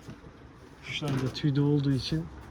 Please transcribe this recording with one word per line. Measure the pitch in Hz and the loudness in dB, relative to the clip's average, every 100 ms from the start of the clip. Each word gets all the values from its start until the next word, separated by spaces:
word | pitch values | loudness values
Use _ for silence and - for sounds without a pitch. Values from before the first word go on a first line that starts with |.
| - - - - - - - - | -16 -18 -18 -20 -20 -20 -20 -18
Kuşlar | - - 147 131 | -8 -6 -2 0
da | 131 | -2
tüyde | - 151 139 | 0 2 4
olduğu | 143 147 139 | 4 4 4
için | 131 - 160 165 - - | 2 0 -4 -4 -12 -18